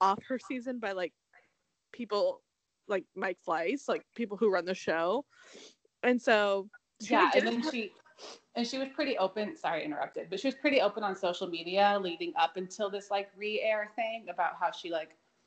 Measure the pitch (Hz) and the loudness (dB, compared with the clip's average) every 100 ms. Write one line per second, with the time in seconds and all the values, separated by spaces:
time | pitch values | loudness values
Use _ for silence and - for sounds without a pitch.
0 | 190 202 - 254 - 254 240 247 214 190 | 2 2 -2 -6 -4 -8 -6 -6 -4 -4
1 | 175 - _ - _ _ _ _ _ - | -4 -8 _ -20 _ _ _ _ _ -12
2 | 233 208 185 - _ _ _ _ - 196 | -2 0 2 0 _ _ _ _ -2 -2
3 | - 180 190 185 - 165 170 277 - 165 | -2 -4 -4 -4 -2 0 0 -2 -2 -4
4 | - - 233 202 220 185 175 185 - 165 | -4 -6 -6 2 4 4 0 -2 0 0
5 | 170 226 - _ - - - - _ _ | 2 0 -4 _ -20 -20 -20 -20 _ _
6 | 240 247 - 214 202 196 196 - _ - | 2 2 6 4 4 2 -2 -14 _ -14
7 | 208 226 180 - 214 240 302 254 208 - | 2 6 6 6 4 2 -2 -4 -6 -10
8 | _ - - - _ - 233 262 269 269 | _ -20 -18 -18 _ -4 -2 -2 -4 -2
9 | 285 226 185 214 208 - 160 160 151 147 | -2 0 0 -2 -6 -4 -2 -2 -2 -4
10 | 135 - 165 190 269 254 294 277 202 220 | -6 -6 -8 -4 -2 0 2 4 4 2
11 | 208 185 180 180 185 165 170 190 202 202 | -4 -2 -2 -2 -4 -6 -2 4 4 4
12 | 185 170 175 165 165 190 185 - 202 196 | 0 -4 -4 0 0 0 -8 -4 -4 -4
13 | 196 202 202 190 208 214 220 214 214 - | -4 -4 -4 -6 -6 -2 0 0 -2 -6
14 | 226 226 214 185 185 - 170 - 170 165 | -6 -6 -8 -4 -2 0 -4 -4 -6 -4
15 | 160 _ _ _ | -6 _ _ _